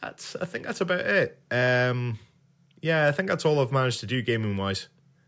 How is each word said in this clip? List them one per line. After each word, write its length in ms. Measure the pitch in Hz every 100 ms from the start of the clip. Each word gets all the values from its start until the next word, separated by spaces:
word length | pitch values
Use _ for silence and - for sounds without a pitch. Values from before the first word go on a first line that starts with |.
that's, 360 | - - - -
I 100 | 180
think 180 | -
that's 160 | - -
about 200 | 180 180
it. 380 | - 196 131 - -
Um, 680 | 123 123 123 127 123 123 110 - _ _ _ _ -
yeah, 280 | 156 160 147
I 40 |
think 160 | 143 190
that's 160 | 175
all 160 | 160 147
I've 120 | 123
managed 280 | 135 127 117
to 60 | 104
do 140 | 127
gaming-wise, 680 | 113 113 107 98 98 95 - _ _ _